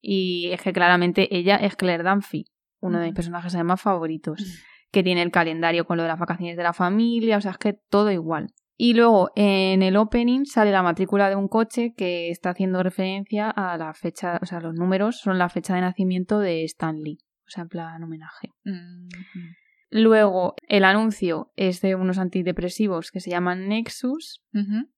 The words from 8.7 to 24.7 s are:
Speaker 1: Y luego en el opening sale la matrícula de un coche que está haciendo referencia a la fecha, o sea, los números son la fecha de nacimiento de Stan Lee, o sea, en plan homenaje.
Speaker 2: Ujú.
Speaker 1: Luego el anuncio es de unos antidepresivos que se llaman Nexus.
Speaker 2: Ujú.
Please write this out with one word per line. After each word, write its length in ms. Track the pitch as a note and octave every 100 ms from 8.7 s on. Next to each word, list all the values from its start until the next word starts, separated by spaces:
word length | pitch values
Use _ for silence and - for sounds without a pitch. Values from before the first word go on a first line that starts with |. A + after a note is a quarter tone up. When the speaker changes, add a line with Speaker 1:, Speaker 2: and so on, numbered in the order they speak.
| _
Speaker 1:
Y 160 | A#3+
luego 360 | A#3 A#3 G#3+ F3+ -
en 460 | G#3 G3 F#3+ F#3+
el 140 | F#3+ F#3+
opening 480 | G#3+ A#3+ A#3+ B3+
sale 260 | C#4+ - G#3+
la 120 | F#3+
matrícula 460 | F3+ E3+ F#3+ G3+ G3
de 60 | G3
un 120 | G3
coche 460 | A3+ A3+ - A#3 A#3
que 340 | F#3 F3 E3+
está 200 | E3+ F3+
haciendo 320 | F3+ F#3+ F#3
referencia 680 | F#3 F3+ F#3 G3 G3 G#3 G#3+
a 280 | G#3 F#3+ E3+
la 160 | D#3+
fecha, 440 | D#3 F3 - F3+ E3+
o 40 | F3+
sea, 140 | F3
los 140 | E3
números 440 | E3 F3+ F#3+ G#3 B3
son 180 | - F#3
la 100 | F3
fecha 260 | F3 -
de 60 | F#3
nacimiento 600 | F3+ F3+ F#3 F3+ F3+ G#3
de 220 | G3 E3
Stan 360 | D#3+ - E3 D#3
Lee, 180 | D3+ D3+ _ _ _
o 40 |
sea, 120 | -
en 60 | E3+
plan 340 | F3 E3 E3
homenaje. 480 | E3 D#3+ D#3+ - - _ G3+
Speaker 2:
Ujú. 720 | F#3 F3 F3 F3+ F3 F#3+ F#3 E3+ F3 _ _ _
Speaker 1:
Luego 640 | A3 A3 A3 G#3 F#3 F3+ - _
el 160 | G3+
anuncio 680 | F#3+ G3+ A3 G#3 F3+ D#3+ - -
es 240 | F#3+ F3+
de 140 | F#3+
unos 240 | F#3+ F#3 F#3
antidepresivos 920 | F#3 F#3 F3 F3 F3 - G#3+ F3 D#3+
que 100 | F#3
se 100 | F3+
llaman 380 | F3 F3+ F3+ F#3+
Nexus. 720 | G#3+ A#3 - B3+ D4+ - - _
Speaker 2:
Ujú. 360 | G#3+ G3+